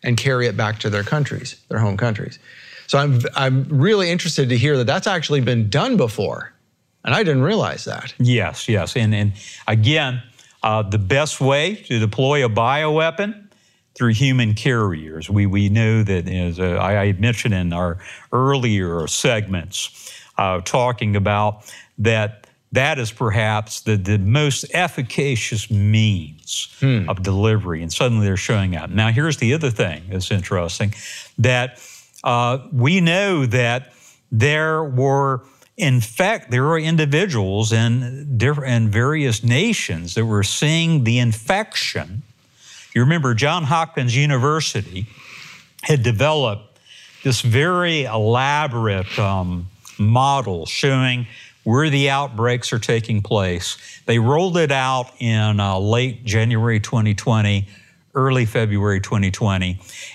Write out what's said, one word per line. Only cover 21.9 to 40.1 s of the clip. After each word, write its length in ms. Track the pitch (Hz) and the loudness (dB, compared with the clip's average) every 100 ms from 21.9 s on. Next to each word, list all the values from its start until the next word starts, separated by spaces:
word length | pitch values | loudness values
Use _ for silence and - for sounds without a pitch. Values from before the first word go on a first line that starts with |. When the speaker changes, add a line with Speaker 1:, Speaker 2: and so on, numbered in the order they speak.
| - | -2
Speaker 2:
that 480 | 110 110 104 107 - _ _ | 0 0 -2 -8 -20 _ _
that 260 | 127 143 147 | 0 0 0
is 140 | 110 | -4
perhaps 720 | - 117 110 107 107 104 - | -4 -2 0 0 -2 -4 -6
the, 140 | - 104 | -2 0
the 200 | 92 104 | 0 0
most 480 | 95 139 147 127 - | 2 2 2 -2 -4
efficacious 960 | 165 175 - 120 - 139 117 - 107 - | -2 -2 -4 -6 -2 -2 -2 -4 -6 -2
means 1080 | 101 101 110 110 95 76 - - - - - | 0 2 4 4 0 -4 -14 -10 -10 -10 -2
Speaker 1:
Hmm. 280 | 135 117 - | 0 0 0
Speaker 2:
of 140 | 92 | -2
delivery, 640 | 92 95 110 110 87 80 | -2 2 2 2 0 -4
and 100 | 82 | -4
suddenly 320 | - 127 113 101 | -2 0 2 2
they're 100 | 92 | 0
showing 400 | - 107 92 82 | 0 0 0 -2
up. 140 | 80 | -2
Now, 200 | 95 110 | 0 2
here's 280 | 113 160 - | 2 0 0
the 160 | 113 | 0
other 160 | 156 143 | 0 0
thing 340 | 110 98 76 87 | 0 -2 -4 -8
that's 220 | 95 90 | -8 -2
interesting, 600 | 98 87 95 85 - 104 - - - - - | -4 -2 -2 -2 -4 -4 -6 -12 -16 -8 0
that, 420 | 120 123 127 - - - _ - | 2 2 -2 -8 -20 -20 _ -6
uh, 340 | 135 120 120 135 117 | -2 0 0 -2 -4
we 260 | 127 120 190 | -2 0 2
know 460 | 165 180 202 175 127 | 2 2 0 0 0
that 480 | 123 120 123 - - - _ _ | 0 0 -2 -6 -20 -20 _ _
there 520 | 110 143 151 156 156 | 2 2 2 0 0
were, 600 | 156 127 139 139 139 127 - _ _ - | -2 0 2 2 2 -2 -8 _ _ -2
in 240 | 156 123 | 2 2
fact, 500 | 107 - 185 220 - | 0 0 0 -2 -2
there 120 | 123 | 0
were 160 | 143 165 | 2 0
individuals 920 | 156 165 151 147 202 120 95 101 110 | 2 2 2 2 0 0 0 0 0
in 640 | 113 117 123 123 135 147 117 | 2 2 0 -4 -8 -4 0
diff-, 260 | 123 147 | 0 0
in 260 | 131 120 110 | 0 2 2
various 540 | 104 131 156 135 107 | 2 2 0 0 0
nations 720 | 117 127 226 208 - 85 85 | 0 2 2 0 -4 -6 -4